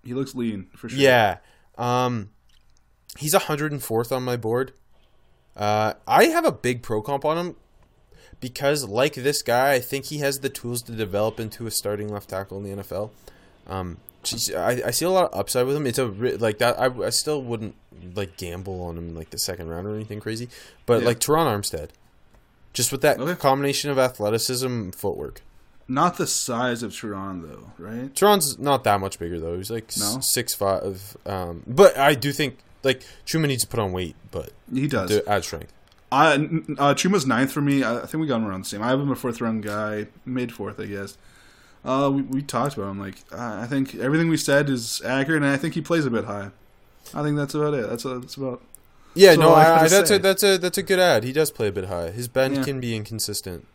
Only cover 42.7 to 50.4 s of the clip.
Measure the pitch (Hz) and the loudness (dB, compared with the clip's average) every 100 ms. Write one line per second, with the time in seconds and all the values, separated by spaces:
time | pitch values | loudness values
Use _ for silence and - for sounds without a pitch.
42.7 | 127 98 98 98 - - 101 120 101 120 | -4 -8 -8 -10 -12 -16 -10 -8 -8 -4
43.7 | 139 135 92 123 156 165 156 - 143 147 | -2 -2 -2 0 2 2 2 4 2 4
44.7 | 127 117 - 107 131 135 156 143 139 165 | -2 -4 -6 -2 -2 2 2 2 2 0
45.7 | 170 - 170 139 113 101 101 98 - - | -4 0 0 2 0 -2 -8 -10 -16 -20
46.7 | _ _ _ - - 151 147 143 151 151 | _ _ _ -12 -4 -2 0 0 0 0
47.7 | 143 107 120 135 123 120 - 135 123 - | 0 -2 -4 -6 -8 -10 -8 -6 -8 -14
48.7 | - - - - 170 190 156 160 156 160 | -20 -20 -20 -8 6 8 8 8 8 8
49.7 | 165 160 190 196 202 190 185 | 6 6 6 4 2 2 2